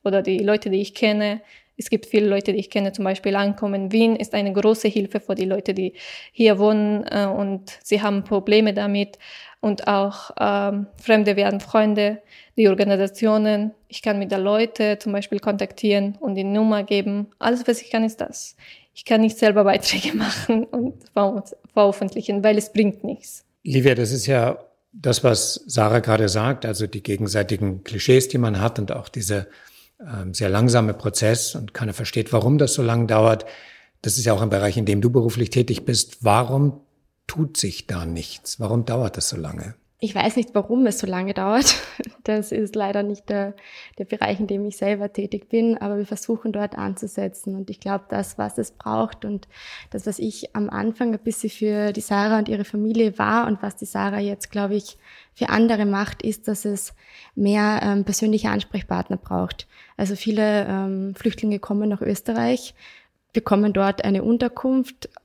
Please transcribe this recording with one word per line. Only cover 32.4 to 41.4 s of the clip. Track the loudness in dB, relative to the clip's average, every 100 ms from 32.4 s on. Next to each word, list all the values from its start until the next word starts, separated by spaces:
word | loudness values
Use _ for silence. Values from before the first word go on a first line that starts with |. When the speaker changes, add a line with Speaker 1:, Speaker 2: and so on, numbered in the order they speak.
| 4 4
Speaker 2:
das | 4
so | 2
lang | 0 2 4
dauert. | 6 6 4 -2 -18 -20 -20 _ _
Das | -6 -2
ist | 0
ja |
auch | 2
ein | 2
Bereich, | 2 0 0
in | 0
dem | 2
du | 4
beruflich | 4 2 0 0
tätig | 0 0 -2 -2
bist. | -2 -4 -2 2
Warum | 4 4 2 0 -2 _ _ _ _ -10
tut | -6 -4 -4
sich | -6 -6 -8
da | -6 -6
nichts? | -8 -10 -12 -12 -6
Warum | -2 -2
dauert | 0 -2 -2 -4
das | -6
so | -6
lange? | -8 -10 -12 -16 _ _
Speaker 3:
Ich | -6
weiß | 0 0 0
nicht, | -2
warum | -2 0 2 2
es | 0
so | -4
lange | -4 -4
dauert. | -2